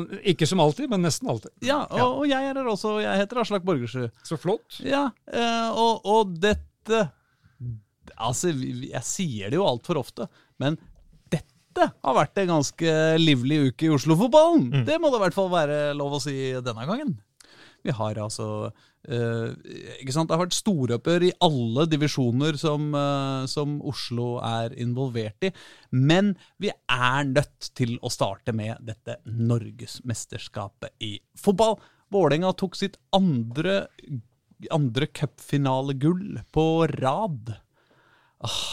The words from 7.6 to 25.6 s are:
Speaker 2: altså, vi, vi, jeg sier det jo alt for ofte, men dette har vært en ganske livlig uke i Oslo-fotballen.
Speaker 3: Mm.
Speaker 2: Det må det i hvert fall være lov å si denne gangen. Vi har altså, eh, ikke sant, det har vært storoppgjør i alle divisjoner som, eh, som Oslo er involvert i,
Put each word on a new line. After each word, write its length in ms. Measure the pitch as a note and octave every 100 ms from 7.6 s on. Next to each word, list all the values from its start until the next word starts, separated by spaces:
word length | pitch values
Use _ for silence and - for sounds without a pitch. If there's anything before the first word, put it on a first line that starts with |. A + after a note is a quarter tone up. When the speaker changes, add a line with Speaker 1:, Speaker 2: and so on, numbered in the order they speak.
| B2 A2+ _ _ -
Speaker 2:
altså, 400 | - A2+ B2 F3+ C#3+
vi, 140 | C3
vi, 220 | B2+ B2+
jeg 100 | C3
sier 480 | - - F#3 A2 G2
det 80 | D3+
jo 60 | G3
alt 160 | B2
for 160 | - D#3+
ofte, 300 | B2 - - - _ _
men 200 | C3+ D#3+ - - _ - _ D#3+
dette 540 | - _ _ - E4
har 240 | - - A#3+
vært 240 | D#3 -
en 140 | F#3+
ganske 400 | E3 C#3 - E3 D#3 D#3+ D#3+
livlig 440 | D#3+ C#3 B2 D#3 C#3
uke 240 | - D#3+
i 20 |
Oslo-fotballen. 760 | D3 C#3 D#3+ A#3+ D4+ D#4+ E4+ B2
Speaker 3:
Mm. 160 | C#3 A#2+
Speaker 2:
Det 80 | D#4+
må 80 | D#4+
det 80 | B3
i 60 | F#3
hvert 100 | F3
fall 160 | F#3+
være 300 | F3 D3 D3 D3 C#3+
lov 160 | C#3+ C#3+
å 80 |
si 140 | C#3+ C3+ C3+ B2+
denne 320 | B2 A2 C3
gangen. 240 | A3+ D4+ A2+ _ _ - - - _
Vi 120 | -
har 280 | A#2+ G#2+ G#2+
altså, 260 | G#2+ - A2 G#2+ G#2+ - _ _
eh, 460 | - A#2+ A#2 A#2 A#2 - - - - A#2+
ikke 180 | C3+
sant, 160 | C3+ E3
det 60 | E3
har 60 |
vært 100 | F3+
storoppgjør 680 | - - F3+ B2 A#2 - F3 F3+
i 60 | F3+
alle 480 | F3+ C#3+ A#2 A#2 E3
divisjoner 680 | D#3 D3 - B2 A#2+ D3 D3
som, 360 | D#3+ D3 D3+
eh, 560 | D3 C#3+ C#3 C3+ C3+ C3
som 320 | - D3 D3
Oslo 540 | - A#2+ - A#2+ A#2+ A#2+
er 380 | A2+ A2+ A#2 -
involvert 680 | A#2+ A#2+ C3+ A#2 G#2+ -
i, 60 | F#3+ -